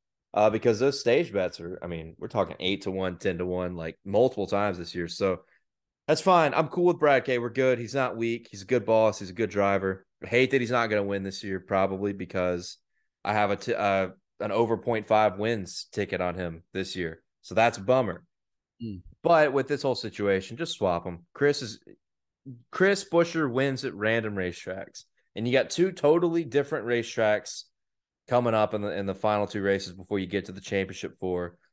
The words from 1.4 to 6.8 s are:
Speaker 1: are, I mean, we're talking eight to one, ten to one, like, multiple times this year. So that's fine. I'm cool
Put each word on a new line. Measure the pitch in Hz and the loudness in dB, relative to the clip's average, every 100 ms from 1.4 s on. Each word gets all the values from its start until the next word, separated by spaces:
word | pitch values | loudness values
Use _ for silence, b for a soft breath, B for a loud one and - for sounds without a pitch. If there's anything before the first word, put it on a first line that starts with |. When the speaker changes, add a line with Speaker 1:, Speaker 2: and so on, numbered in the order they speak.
| 90 - | -4 -4
Speaker 1:
are, | 85 92 | -10 -10
I | 87 | -8
mean, | 85 80 - | -8 -10 -12
we're | 104 | -6
talking | 113 85 80 | -2 -2 0
eight | 92 98 | -2 -2
to | 101 | -2
one, | 95 92 87 | -4 -4 -2
ten | 98 87 | -4 -2
to | 90 | -4
one, | 90 90 87 | -2 -4 -6
like, | 82 - 98 | -8 -10 -2
multiple | 101 127 - 92 | 2 2 2 -2
times | 101 104 90 | 0 0 -2
this | 85 | -8
year. | 90 85 | -6 -6
So | - 98 87 - _ _ _ _ _ - | -2 -2 -2 -8 _ _ _ _ _ -2
that's | 156 | 0
fine. | 190 180 151 | 4 4 4
I'm | - 156 | 2 -2
cool | - | 2